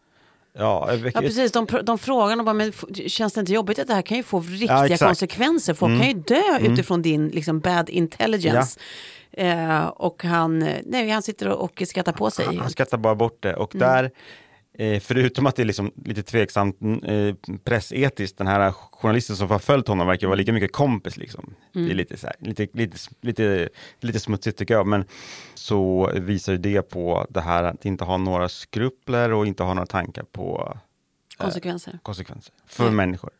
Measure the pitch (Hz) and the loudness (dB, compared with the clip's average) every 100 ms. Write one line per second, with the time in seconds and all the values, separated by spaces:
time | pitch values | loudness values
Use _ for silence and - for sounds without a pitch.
0 | _ _ _ _ _ - 110 95 - 117 | _ _ _ _ _ -4 0 0 0 0
1 | 120 226 214 220 247 240 220 233 214 226 | 0 0 0 0 0 0 0 -2 0 -2
2 | - 262 208 233 220 214 214 208 - 196 | 0 2 2 2 0 0 -2 -4 -12 -10
3 | 180 - 214 220 180 214 196 220 269 208 | -6 -2 -2 -2 0 0 0 -4 0 0
4 | 175 233 247 190 170 190 226 131 139 170 | 0 -4 -2 -4 -4 -4 2 4 6 6
5 | 143 175 180 185 262 330 - 160 175 117 | 4 4 -2 0 2 2 0 0 2 4
6 | 254 214 151 262 415 302 113 123 180 170 | 4 0 2 2 4 4 4 2 2 0
7 | 165 151 156 160 156 160 180 175 165 175 | 2 2 0 -2 -2 0 2 0 0 0
8 | 165 - 226 220 165 120 131 - - - | -2 0 0 2 2 2 2 -2 -14 -16
9 | - - - - 180 170 165 156 160 - | -18 -20 -18 -2 0 2 2 2 0 -2
10 | 175 - 170 170 160 160 156 143 - 254 | -4 -2 0 2 2 2 0 -2 -4 -2
11 | 214 214 208 214 196 196 175 - 185 92 | 0 0 -2 -4 -2 -2 -4 -4 -6 -2
12 | 127 - 208 - - 175 123 - 131 120 | -4 0 -2 0 -2 -2 -4 -2 -2 2
13 | 110 107 117 - 101 85 104 196 127 131 | 2 2 0 0 -4 -2 -4 2 4 4
14 | 131 - - - - _ _ - 110 104 | 2 -4 -20 -20 -20 _ _ -4 0 0
15 | - 123 127 - 139 127 113 98 104 - | 0 2 2 2 0 2 0 0 -4 -6
16 | - 101 98 117 101 - 101 98 110 110 | -8 -6 -2 0 2 2 0 0 -2 -2
17 | - 104 104 98 - 98 - 120 - - | 0 0 0 -2 -10 -8 -2 -2 -2 -2
18 | 139 - 98 - 95 101 98 - - - | -2 -2 -8 -4 0 4 2 0 -12 -2
19 | 113 113 - 98 95 104 - 143 - 98 | 2 2 0 -2 0 0 4 2 2 2
20 | 90 90 95 98 98 113 98 - 143 110 | 2 2 2 2 2 0 0 0 0 0
21 | - - - - - - _ 185 170 95 | -4 -12 -14 -14 -18 -20 _ -4 -2 -2
22 | 87 - - - 107 107 104 117 110 107 | -4 -8 -12 -10 -8 -4 -4 -4 -6 -6
23 | - - 120 113 107 95 85 - - - | -16 -10 -6 0 2 2 -2 -6 -20 -8
24 | 120 107 - 101 110 - 95 113 98 101 | -4 -4 -2 -2 -2 -4 2 2 4 2
25 | 95 - - - - - - 104 95 92 | 0 -10 -18 -18 -18 -16 -2 2 4 2
26 | 92 - 92 98 - 90 95 101 - 90 | 2 0 -2 -2 0 -2 0 0 -2 -4
27 | 87 87 - - 85 87 87 - 104 92 | -2 0 -2 -4 0 0 0 -2 -4 -4
28 | 87 92 92 90 90 - - 107 127 - | -2 0 0 0 -2 -4 -8 -4 -4 -4
29 | - 120 117 110 104 95 92 92 90 95 | -4 0 2 2 0 0 -2 -2 -2 -4
30 | 87 - - - 90 87 - - - _ | -4 -10 -14 -10 -6 -6 -6 -10 -18 _
31 | _ _ _ - 196 180 180 175 - 175 | _ _ _ -8 -6 -4 -8 -8 -12 -14
32 | - 101 - - - _ _ - 120 107 | -12 -10 -10 -14 -18 _ _ 0 2 4
33 | 92 92 - - | 2 -2 -10 -18